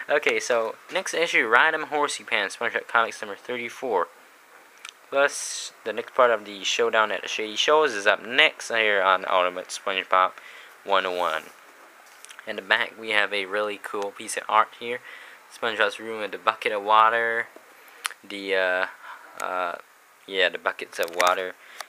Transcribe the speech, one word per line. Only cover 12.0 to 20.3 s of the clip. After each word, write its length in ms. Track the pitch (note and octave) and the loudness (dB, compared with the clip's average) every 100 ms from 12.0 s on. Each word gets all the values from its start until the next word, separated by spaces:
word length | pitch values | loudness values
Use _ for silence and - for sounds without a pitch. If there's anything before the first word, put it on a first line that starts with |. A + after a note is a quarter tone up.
| - - - - | -20 -20 -20 -16
In 120 | - G#2 | -12 -10
the 60 | |
back, 320 | G2 A2 A#2 A2+ | -6 -6 -6 -10
we 120 | A2 | -4
have 220 | G#2+ G2 | -2 -2
a 140 | G2+ F#2+ | -4 -4
really 320 | G#2 G#2+ G2+ | -4 -4 -6
cool 300 | - G#2 G2+ | -10 -8 -8
piece 260 | - A2+ - | -10 -10 -8
of 60 | - | 2
art 220 | G#2+ A2 - | 2 2 -4
here. 180 | A#2+ B2 - - - - - - | -10 -10 -12 -20 -20 -20 -20 -6
SpongeBob's 440 | A#2 G#2+ G#2 - | -4 0 0 0
room 200 | A2+ A2 | -10 -8
with 120 | G2+ | -8
the 60 | F#2 | -4
bucket 340 | G2+ A2 A#2 | -4 -4 -4
of 100 | G#2 | -2
water. 640 | G2+ G#2+ A2 A#2 A#2 A#2 - - - - - - - - G2 | 4 6 6 4 0 -2 -6 -14 -20 -20 -20 -12 -12 -12 -14
The, 280 | G2+ G2 F#2+ | -10 -2 0
uh, 300 | F#2 F#2 F#2 - - - - - | 2 0 -2 -8 -18 -18 -16 -10
uh, 360 | - F#2 F2+ - - _ _ _ | -6 -4 -4 -6 -14 _ _ _
yeah, 220 | - | -6